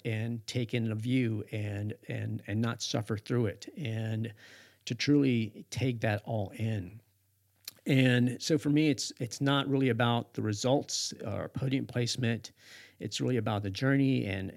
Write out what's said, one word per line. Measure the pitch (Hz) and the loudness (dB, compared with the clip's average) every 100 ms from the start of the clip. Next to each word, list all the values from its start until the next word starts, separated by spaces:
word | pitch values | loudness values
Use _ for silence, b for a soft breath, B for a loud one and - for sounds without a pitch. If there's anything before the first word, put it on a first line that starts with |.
| 117 | -4
and | 110 117 117 - | -2 -2 -6 -4
take | 123 120 123 | -4 -2 0
in | 113 | 0
a | 107 | -2
view | 120 131 117 107 - | 0 2 2 -2 -4
and, | 110 104 101 104 - - | -6 -4 -4 -6 -8 -8
and, | 113 107 110 - | -6 -4 -6 -4
and | 107 | -2
not | 117 117 | -2 -2
suffer | - 120 107 104 | -4 -4 -2 -6
through | - 123 107 | -2 0 0
it, | - - 269 | -4 -14 -8
and | 127 110 110 110 110 - B B B B - | -6 -4 -4 -4 -4 -8 B B B B -10
to | 117 | -4
truly | - 147 135 117 110 - - | 2 4 4 2 0 -6 -10
take | 113 127 117 | -2 -2 0
that | 113 104 - | 0 0 -2
all | 113 95 - | -4 -4 -4
in. | 110 107 90 107 _ _ _ _ _ _ - - - | -2 -2 -6 -14 _ _ _ _ _ _ -20 -8 2
And | 131 131 123 123 120 | 6 6 6 4 0
so | - 156 | 0 2
for | 147 | 4
me, | 147 156 | 4 4
it's, | 131 - - | 2 -4 -6
it's | 123 - | -8 0
not | 139 139 139 | 2 2 2
really | 135 135 | 2 4
about | 113 120 117 - - | 4 4 4 0 -4
the | |
results | 107 104 123 143 - - - - - | -2 0 2 2 0 -6 -6 -8 -6
or | 98 80 | -6 -6
podium | - 135 135 117 | -4 -2 -2 -2
placement. | 123 117 - 117 113 - B B B B B | -2 -2 -2 -2 -2 -8 B B B B B
It's | 117 - | -8 -2
really | 127 123 | 0 0
about | 110 104 | 0 -2
the | 101 | -2
journey | 95 135 139 135 123 107 | 0 2 4 4 2 0
and, | 95 92 | -4 -6